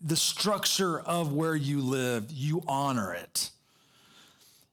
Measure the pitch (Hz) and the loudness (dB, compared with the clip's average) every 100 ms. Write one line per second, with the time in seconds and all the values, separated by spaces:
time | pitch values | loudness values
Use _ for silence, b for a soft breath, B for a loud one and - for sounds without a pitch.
0 | 156 160 - - 196 196 - - 190 156 | -2 0 0 0 0 0 0 0 0 0
1 | - 170 160 143 160 156 139 143 127 135 | 0 0 0 0 2 0 0 0 2 2
2 | 127 120 107 147 143 160 - 139 139 127 | 2 0 -2 -4 -2 -2 0 0 2 0
3 | 95 87 - - - - b b b b | -2 -4 -6 -6 -6 -8 b b b b
4 | b b b b b b b | b b b b b b b